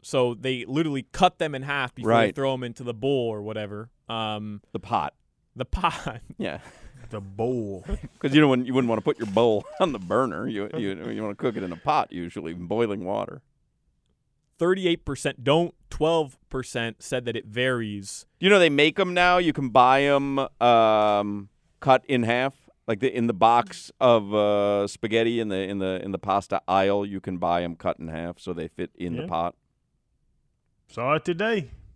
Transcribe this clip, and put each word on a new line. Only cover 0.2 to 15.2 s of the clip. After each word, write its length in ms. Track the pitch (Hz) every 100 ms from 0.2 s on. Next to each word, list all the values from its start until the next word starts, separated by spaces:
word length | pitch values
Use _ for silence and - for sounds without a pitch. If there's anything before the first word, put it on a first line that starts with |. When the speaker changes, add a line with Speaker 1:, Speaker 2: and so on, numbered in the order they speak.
| 123
Speaker 1:
they 300 | 117 131 127 113
literally 400 | 135 160 139 -
cut 280 | - 185 _
them 160 | 160 143
in 60 |
half 300 | 135 143 127
before 180 | - 110
they 40 | 117
Speaker 2:
Right. 180 | 110
Speaker 1:
throw 200 | - 135
'em 80 | 131
into 220 | 123 120
the 100 | 120
bowl 340 | 110 135 139 117
or 140 | 107
whatever. 480 | 104 107 104 104 117 _ _
Um, 540 | 113 110 107 107 104 _
Speaker 2:
The 60 | 107
pot. 360 | 107 113 71 _ _ _ _ -
Speaker 1:
the 80 |
pot. 560 | 127 - 180 - - 110 -
<laughs> 100 | -
Speaker 2:
Yeah. 200 | 98 71 - - - - -
Speaker 3:
The 100 | 107
bowl. 640 | 98 98 113 127 104 98 92 147
Speaker 2:
<laughs> 160 | - _
'Cause 120 | 147
you 60 | 143
don't 80 | 151
want, 160 | 127 127
you 80 |
wouldn't 140 | 127 123
wanna 120 | 113
put 180 | 127 -
your 80 | 110
bowl 360 | 98 120 104 -
<laughs> 80 | -
on 100 | 185
the 60 | 120
burner. 480 | 90 107 131 80 113
You, 200 | 107 101 -
you, 340 | 101 98 117
you 120 | 107
wanna 120 | 107
cook 220 | 101 131 110
it 60 |
in 80 | 95
a 40 | 85
pot, 360 | 131 147 -
usually, 400 | 87 87 101 80
in 140 | 87 87
boiling 380 | 107 117 98
water. 380 | 90 104 104 139 _ _ _ _ _ _ _ _ _ _ _ _
Speaker 1:
Thirty-eight 460 | 170 190 185 170
percent 380 | - 139